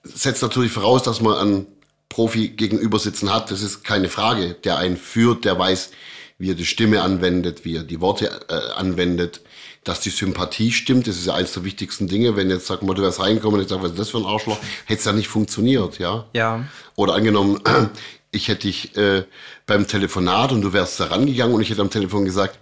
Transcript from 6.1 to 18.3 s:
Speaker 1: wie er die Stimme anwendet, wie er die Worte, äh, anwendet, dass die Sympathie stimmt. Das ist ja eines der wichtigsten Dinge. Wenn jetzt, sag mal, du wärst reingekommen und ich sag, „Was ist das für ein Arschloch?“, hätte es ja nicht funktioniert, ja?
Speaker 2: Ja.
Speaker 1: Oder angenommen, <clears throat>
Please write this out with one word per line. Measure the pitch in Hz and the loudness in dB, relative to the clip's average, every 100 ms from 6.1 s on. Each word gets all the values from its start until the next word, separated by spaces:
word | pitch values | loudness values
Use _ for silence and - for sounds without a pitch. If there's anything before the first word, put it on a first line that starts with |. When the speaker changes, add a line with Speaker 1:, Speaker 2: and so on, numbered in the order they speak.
| - - _ | -20 -20 _
Speaker 1:
wie | 92 | -4
er | |
die | 85 82 | -2 -4
Stimme | - 110 104 | 2 4 4
anwendet, | 90 92 90 90 87 80 | 2 2 2 2 -2 -6
wie | 82 80 | -6 -6
er | |
die | 78 82 | -6 -2
Worte, | 90 101 - - - | 0 0 -4 -6 -6
äh, | 80 57 | -6 -6
anwendet, | - 95 87 90 87 87 - _ - - - | -4 -2 0 0 0 -2 -6 _ -20 -20 -12
dass | - 90 | -8 -6
die | 101 | -4
Sympathie | - 95 90 90 - 113 | -4 -4 -2 -4 -2 0
stimmt. | - - 127 117 | 0 2 2 2
Das | 90 | -4
ist | 87 | -2
ja | |
eines | 80 90 | -2 -2
der | - | -4
wichtigsten | 92 - 92 - 95 | -8 -8 -10 -6 -2
Dinge. | 101 120 101 | 2 2 2
Wenn | 95 | 0
jetzt, | 92 - | 0 -4
sag | 95 | -4
mal, | 98 | -2
du | 95 | 2
wärst | 95 87 | 0 2
reingekommen | 95 110 107 104 | 0 2 2 0
und | |
ich | 95 | 0
sag, | 95 | -2
„Was | 92 | -2
ist | 85 | -4
das | 107 | -4
für | 117 | -4
ein | 98 | -2
Arschloch?“, | 107 110 104 - - - | -4 -2 -6 -6 -12 -4
hätte | 107 | -2
es | |
ja | 113 | 0
nicht | 107 101 | 0 0
funktioniert, | 110 107 - 117 135 90 - | -2 -2 0 2 2 0 -4
ja? | 87 110 113 | -4 -4 -4
Speaker 2:
Ja. | 117 113 113 139 - - - | 0 0 -2 -8 -14 -12 0
Speaker 1:
Oder | 98 | 2
angenommen, | 92 110 104 101 101 | 4 4 4 4 2
<clears throat> | - 135 107 - - - _ | 2 2 2 -4 -18 -20 _